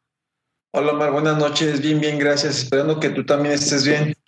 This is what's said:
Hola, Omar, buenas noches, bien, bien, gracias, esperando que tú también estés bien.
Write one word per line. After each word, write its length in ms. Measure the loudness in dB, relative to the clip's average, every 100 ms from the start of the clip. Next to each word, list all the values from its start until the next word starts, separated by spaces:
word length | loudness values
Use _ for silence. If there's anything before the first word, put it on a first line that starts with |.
| _ _ _ _ _ _ _
Hola, 200 | -2 0
Omar, 200 | 0 0
buenas 260 | 0 0 2
noches, 440 | 0 0 0 0
bien, 180 | 0 0
bien, 200 | 0 0
gracias, 400 | 0 0 -2 -4
esperando 360 | -2 0 0 0
que 100 | -2
tú 160 | -2 0
también 300 | 0 0 0
estés 300 | 0 0 2
bien. 300 | 0 0 -4